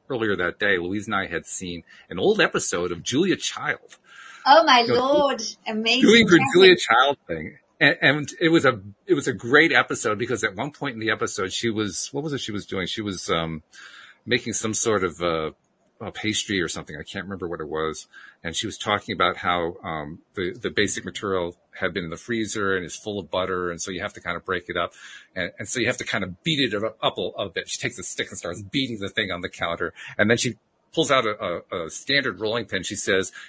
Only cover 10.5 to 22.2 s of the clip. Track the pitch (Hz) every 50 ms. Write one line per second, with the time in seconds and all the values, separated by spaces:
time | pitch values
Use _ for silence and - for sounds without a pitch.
10.5 | 95 98 127 147 - - 147 139 117 113 110 110 110 110 120 101 - - 98 95
11.5 | - - - 117 104 107 107 98 85 - - - - 139 151 160 143 120 - -
12.5 | 104 98 90 - 98 95 90 85 - 110 107 104 92 85 - - 92 82 82 80
13.5 | 80 78 - _ - - - - - - - - - _ _ 107 123 120 - 120
14.5 | 104 - - 110 107 - - 120 107 98 92 87 78 82 87 87 82 80 78 76
15.5 | - _ _ _ _ _ _ _ _ _ 113 95 - - - 107 104 - - -
16.5 | 104 95 85 76 - 85 73 - 78 73 80 - - 101 90 95 101 87 90 82
17.5 | 85 82 92 92 78 78 80 78 78 - - - _ - - - - _ - 85
18.5 | 80 - - 104 - - - 113 104 101 - - 101 82 90 87 90 - - 92
19.5 | 90 87 82 82 87 - - 82 82 78 73 73 82 - _ _ _ 104 90 90
20.5 | - - - 95 80 - 104 95 - 117 - 92 87 - - 101 95 92 87 87
21.5 | 87 - _ _ - - 98 90 80 98 87 82 82 80